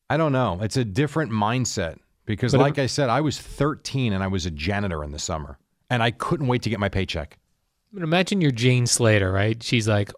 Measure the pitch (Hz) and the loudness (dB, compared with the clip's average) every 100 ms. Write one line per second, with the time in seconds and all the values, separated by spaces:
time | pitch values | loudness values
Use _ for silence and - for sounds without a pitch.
0 | - 143 160 131 117 87 107 131 113 95 | -4 0 2 2 0 0 -2 -2 0 0
1 | 147 160 131 110 104 127 120 - 85 76 | 0 -2 -2 0 0 0 -2 -2 -6 -8
2 | _ _ - 104 123 143 143 143 127 - | _ _ -6 -2 2 4 4 2 -2 0
3 | 135 117 151 - - - 143 160 - 139 | 0 2 0 -4 -8 -2 -2 -2 -6 -2
4 | 123 95 95 95 87 76 78 101 101 80 | 0 0 0 -2 -4 -4 -4 -2 -2 -4
5 | 73 73 - 80 71 71 _ _ - 123 | -6 -8 -6 -6 -8 -14 _ _ -4 -2
6 | 117 120 - 175 131 123 110 107 101 98 | 0 -2 -4 -2 0 0 -2 -2 -2 -2
7 | 92 85 71 - _ _ _ _ _ 202 | -4 -4 -8 -14 _ _ _ _ _ -8
8 | 160 170 185 202 151 117 127 127 120 - | 0 2 2 2 2 4 4 4 2 2
9 | 117 107 92 98 107 113 - 127 107 104 | 4 4 4 2 0 -2 0 0 2 2
10 | 101 | 0